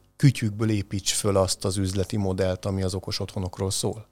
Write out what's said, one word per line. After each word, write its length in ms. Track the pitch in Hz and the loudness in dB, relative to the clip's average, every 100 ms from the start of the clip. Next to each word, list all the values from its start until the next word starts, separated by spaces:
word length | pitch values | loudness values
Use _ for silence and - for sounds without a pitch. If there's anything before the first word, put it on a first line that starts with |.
| _ - | _ 4
kütyükből 540 | 143 - 110 104 110 | 4 4 0 0 0
építs 440 | 104 - 98 - | 0 -2 -4 -2
föl 240 | - 104 98 | 0 2 4
azt 280 | 90 - 101 | 4 2 -2
az 120 | 95 | 0
üzleti 400 | 95 98 90 107 | 0 0 -2 0
modellt, 480 | 98 95 92 92 101 | 0 0 0 -2 -2
ami 160 | 95 | -2
az 120 | 92 | -2
okos 260 | 92 104 - | -2 -4 -6
otthonokról 520 | 98 101 92 - 95 | -6 -6 -6 -4 -2
szól? 360 | - 107 110 - | -2 -4 -6 -12